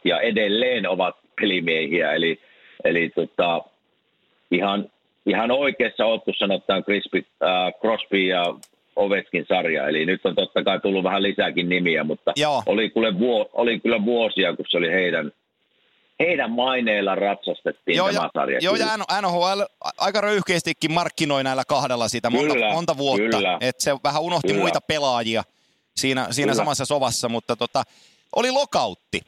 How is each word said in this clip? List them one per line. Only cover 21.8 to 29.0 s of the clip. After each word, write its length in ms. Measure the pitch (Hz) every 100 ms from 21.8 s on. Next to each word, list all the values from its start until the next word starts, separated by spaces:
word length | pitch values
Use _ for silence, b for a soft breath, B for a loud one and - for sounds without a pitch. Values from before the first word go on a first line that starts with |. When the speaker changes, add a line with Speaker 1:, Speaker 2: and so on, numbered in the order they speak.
| 135 120 110
Speaker 2:
sitä 220 | 117 117
monta, 240 | 123 147
Speaker 1:
Kyllä, 200 | 139 107
Speaker 2:
monta 240 | 156 170 139
vuotta. 320 | 139 123 110 113
Speaker 1:
kyllä. 200 | 95 85
Speaker 2:
Et 140 | 127 -
se 120 | - 135
vähän 180 | 143 147
unohti 260 | 165 175 180
Speaker 1:
Kyllä. 140 | 202
Speaker 2:
muita 200 | - 156
pelaajia 640 | - 156 143 120 113 113 - _ _ _ _ -
siinä, 320 | 135 131 117
siinä 200 | 120 139
Speaker 1:
Kyllä. 120 | 135
Speaker 2:
samassa 220 | 151 139 127
sovassa, 440 | 147 127 - 120
mutta 260 | 117 - 117
tota, 280 | 120 135 123 b b b b -
oli 160 | 247
lokautti. 680 | 262 285 180 117 90